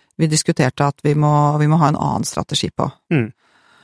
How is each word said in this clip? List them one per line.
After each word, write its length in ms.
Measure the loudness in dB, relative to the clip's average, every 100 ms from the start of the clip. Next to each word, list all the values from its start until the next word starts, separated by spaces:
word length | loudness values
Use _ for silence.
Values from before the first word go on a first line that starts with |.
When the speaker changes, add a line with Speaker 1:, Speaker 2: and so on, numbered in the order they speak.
| _ -4
Speaker 1:
vi 100 | -2
diskuterte 560 | 0 -2 0 0 0 -2
at 140 | -2
vi 120 | -2 0
må, 140 | 2 2 2 2
vi 80 | 2
må 120 | 2
ha 80 | 2
en 80 | 2
annen 280 | -2 -2 -4
strategi 400 | -6 -6 -6 -6
på. 160 | -4 -6 -6 _
Speaker 2:
Mm. 220 | -2 -2 -8 _ _ _ _